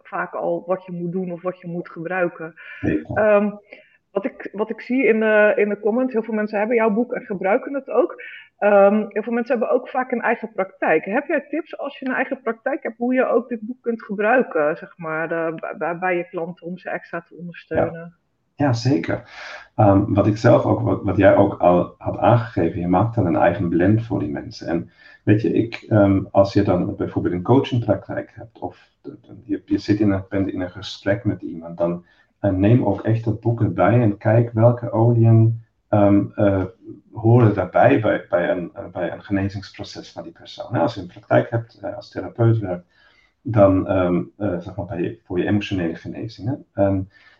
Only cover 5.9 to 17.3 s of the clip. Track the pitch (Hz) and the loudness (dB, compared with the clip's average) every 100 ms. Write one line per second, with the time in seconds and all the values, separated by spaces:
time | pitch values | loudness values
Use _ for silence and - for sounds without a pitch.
5.9 | 233 262 226 220 214 214 208 214 233 226 | 0 0 -2 -4 -4 -4 -2 0 2 2
6.9 | 208 240 - - 185 190 254 277 277 - | 0 -2 -6 -8 -6 0 0 -2 -8 -2
7.9 | 240 349 - - - - _ 208 202 196 | 0 0 -4 -18 -20 -20 _ 4 6 6
8.9 | 214 202 214 214 233 233 247 - 254 254 | 4 -2 -6 -4 -4 -2 -2 0 0 -2
9.9 | 254 254 233 214 233 214 - 190 - 269 | -6 -4 -2 -2 -2 -6 -8 -8 -4 0
10.9 | 160 185 233 294 302 - 302 - - - | 0 0 -4 -2 -4 -4 -8 -8 -12 -12
11.9 | - 262 247 262 262 - 226 262 285 - | -10 -6 -4 -4 -6 -6 -6 -6 -6 -8
12.9 | 226 240 254 240 226 254 226 214 254 233 | -6 -2 0 2 0 -2 -8 -10 -8 -8
13.9 | 226 - 196 208 247 233 165 147 170 185 | -8 -8 -4 2 2 2 0 -2 -2 -10
14.9 | - 160 156 160 165 165 160 - - 156 | -14 -8 -6 -4 -4 -4 -6 -10 -8 -8
15.9 | 170 185 175 175 180 165 170 170 180 - | -4 -2 -2 -4 -8 -10 -10 -14 -12 -10
16.9 | 175 - 170 - | -10 -10 -12 -14